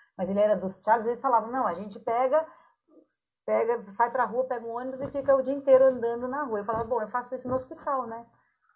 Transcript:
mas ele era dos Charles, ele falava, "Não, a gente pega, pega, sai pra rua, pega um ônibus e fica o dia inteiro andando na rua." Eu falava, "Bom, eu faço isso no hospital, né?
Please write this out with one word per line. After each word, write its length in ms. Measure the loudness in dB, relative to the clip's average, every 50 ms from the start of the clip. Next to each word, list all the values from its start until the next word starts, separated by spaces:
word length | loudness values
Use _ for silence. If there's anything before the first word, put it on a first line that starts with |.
| _ _ _
mas 120 | -6 -6 -2
ele 120 | 2 2
era 160 | 4 4 2
dos 240 | 2 0 -4 -8 -4 0
Charles, 240 | 2 2 2 2
ele 140 | 0 -4 -2
falava, 300 | 0 2 2 2 2 0
"Não, 160 | -2 -2 -2
a 80 | -2 -4
gente 240 | -6 -8 -12 -14 -10
pega, 480 | -6 -2 0 0 2 2 2 2 0 -2 -6 -20 _ _ _ _ _ _ _ -20 _ _ _ _ _ _ _ _ _
pega, 360 | -2 0 0 2 0 0 -2 -6 -6 -2
sai 180 | 0 0 0
pra 140 | 0 0 -2
rua, 200 | 0 0 -2 -2
pega 220 | -2 -4 -6 -6
um 100 | -8 -8
ônibus 240 | -8 -8 -8 -8 -8
e 100 | -8 -6
fica 240 | -6 -2 2 4 4
o 80 | 4 4
dia 120 | 0 -2
inteiro 300 | 0 4 6 8 8 8
andando 440 | 6 4 2 0 -4 -4 -4 -6 -6
na 160 | -6 -6 -4
rua." 160 | -4 -4 -4
Eu 40 | -4
falava, 200 | -4 -4 -4 -2
"Bom, 160 | -2 -2 -2
eu 80 | -2 -4
faço 260 | -4 -6 -6 -6 -8
isso 140 | -10 -6 -4
no 80 | -4
hospital, 500 | -4 -4 -8 -14 -10 -6 -4 -4 -2 -4
né? 200 | -6 -10 -12 -14 -16 _ _ _ _ _ _ _ _ _